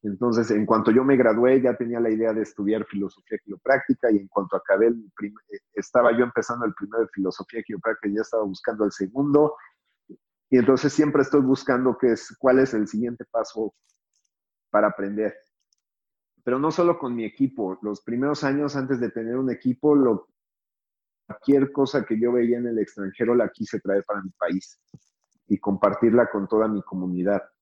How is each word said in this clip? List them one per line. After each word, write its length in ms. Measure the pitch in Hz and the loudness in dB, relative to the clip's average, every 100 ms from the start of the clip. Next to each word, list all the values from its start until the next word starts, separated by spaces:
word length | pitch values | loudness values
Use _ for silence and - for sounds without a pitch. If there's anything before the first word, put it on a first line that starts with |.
Entonces, 480 | 104 98 123 113 113 | -8 -2 0 0 0
en 140 | 107 107 | 0 2
cuanto 260 | 110 107 | 2 4
yo 120 | 117 | 4
me 140 | 131 135 | 4 4
gradué, 440 | 120 107 123 131 | 4 4 4 4
ya 140 | 123 120 | 2 -2
tenía 240 | 117 117 | -4 -2
la 100 | 117 | -2
idea 220 | 110 113 | 0 0
de 100 | 110 | -2
estudiar 440 | 104 - 101 110 104 | -6 -4 -2 -2 -4
filosofía 520 | 101 98 _ _ 107 | -6 -8 _ _ -12
quiropráctica 680 | - 95 - 135 - 127 120 | -10 -10 0 0 0 -2 0
y 80 | 104 | 0
en 80 | 98 | -2
cuanto 260 | - 90 95 | -6 -4 -6
acabé 320 | - 98 117 | 0 2 2
el 240 | 117 104 - | 0 -10 -12
prim-, 200 | 104 107 _ | -12 -12 _
eh, 100 | 101 _ | -20 _
estaba 440 | - - 123 117 117 | -10 -2 2 2 2
yo 60 | |
empezando 420 | 120 120 110 120 113 | 0 0 -4 -4 -4
el 80 | |
primero 280 | - 101 113 | -6 -8 -4
de 80 | 110 | -4
filosofía 520 | - 95 - 95 117 | -2 -4 -6 -12 -12
quiropráctica 460 | - 104 113 107 104 | -10 -6 -4 -4 -4
y 80 | 101 | -4
ya 60 | |
estaba 220 | 110 113 | -2 -2
buscando 420 | 104 92 - 110 104 | -4 -4 -6 -2 -2
el 80 | |
segundo. 640 | - 95 120 143 143 151 - - _ _ _ _ - _ _ _ | -2 -8 -2 2 4 4 -2 -18 _ _ _ _ -20 _ _ _
Y 80 | 127 | 4
entonces 360 | 120 131 147 | 4 4 2
siempre 280 | - 151 143 | 2 2 2
estoy 200 | 135 147 | 2 2
buscando 560 | 131 131 - 127 127 117 | 2 0 0 0 0 0
qué 160 | 127 | 0
es, 200 | 113 - - | 0 -6 -2
cuál 200 | 131 127 | 2 4
es 140 | 131 | 2
el 140 | 110 104 | 0 -4
siguiente 380 | 107 120 120 - | -4 -6 -8 -6
paso 460 | 117 107 110 110 _ _ _ _ _ _ _ _ _ _ | -6 -6 -6 -8 _ _ _ _ _ _ _ _ _ _
para 180 | 104 104 | 2 2
aprender. 460 | - 98 104 107 - _ _ _ _ _ _ _ _ _ _ | 0 -6 -4 -4 -6 _ _ _ _ _ _ _ _ _ _
Pero 160 | - 127 | -4 -2
no 120 | 151 | -2
solo 260 | 160 170 170 | 2 0 0
con 180 | 131 117 | -4 -6
mi 80 | |
equipo. 540 | 110 _ 131 127 95 92 | -8 _ -2 -2 -6 -6
Los 200 | 104 101 | -8 -8
primeros 420 | - 120 139 143 | -6 -4 -4 -2
años 320 | 143 143 147 139 | -2 -2 -4 -4
antes 240 | 131 131 | -4 -4
de 120 | 117 | -4
tener 260 | 117 113 123 | -6 -6 -4
un 120 | 131 | -4
equipo, 460 | 120 131 127 151 147 | -2 -4 0 2 4
lo, 320 | 127 104 - _ _ _ _ _ _ _ _ _ _ | 4 2 -4 _ _ _ _ _ _ _ _ _ _
cualquier 460 | - - 139 135 | -8 2 2 2
cosa 320 | 139 135 139 | 0 0 0
que 160 | 101 110 | -2 -2
yo 140 | 120 | 0
veía 240 | 123 113 120 | 0 0 -2
en 100 | 120 | -2
el 120 | 110 | -4
extranjero 560 | 101 - 98 - 117 123 | -4 -6 -10 -4 0 0
la 140 | 107 | 0
quise 300 | - 107 104 | -4 -8 -6
traer 240 | 98 98 | -2 -2
para 180 | - 104 | -2 -8
mi 100 | 95 | -8
país 500 | _ 87 92 - _ _ - _ _ _ _ _ | _ -4 -4 -8 _ _ -20 _ _ _ _ _
y 120 | 101 | -4
compartirla 680 | 101 98 101 98 117 117 117 | -2 0 0 2 2 4 2
con 200 | 104 95 | -2 -2
toda 180 | 110 110 | 0 0
mi 140 | 104 | -2
comunidad. 640 | - 92 92 90 90 101 - _ | -6 -8 -6 -4 -2 -2 -4 _